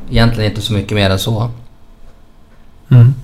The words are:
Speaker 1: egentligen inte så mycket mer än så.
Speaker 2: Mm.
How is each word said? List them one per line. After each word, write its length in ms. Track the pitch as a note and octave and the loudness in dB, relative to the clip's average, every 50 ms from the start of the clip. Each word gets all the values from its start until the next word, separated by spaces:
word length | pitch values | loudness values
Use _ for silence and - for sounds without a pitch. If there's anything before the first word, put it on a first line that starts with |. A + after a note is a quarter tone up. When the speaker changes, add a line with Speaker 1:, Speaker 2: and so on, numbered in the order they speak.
| - - | -8 -4
Speaker 1:
egentligen 400 | A#2 A#2 A#2 A2+ - A2 G#2+ G#2 | 0 0 2 0 0 -2 -4 -4
inte 120 | - G#2+ | -4 -6
så 120 | G2+ - G#2+ | -6 -6 -4
mycket 220 | G2+ G2 - G#2+ | -4 -4 -4 -2
mer 140 | G#2 G2+ F#2+ | -2 0 0
än 100 | F#2+ F#2+ | -2 -2
så. 300 | - A#2+ A#2 G#2 A#2 A#2+ - - - - - - - - - - - - - - - - _ - - - - - - - - - - - | -4 -4 -4 -4 -4 -6 -8 -12 -18 -20 -20 -20 -20 -20 -20 -20 -20 -20 -20 -20 -20 -20 _ -20 -20 -20 -20 -20 -20 -20 -20 -14 -2 4
Speaker 2:
Mm. 240 | C3+ B2 A#2 B2+ C#3+ - | 6 6 6 6 4 0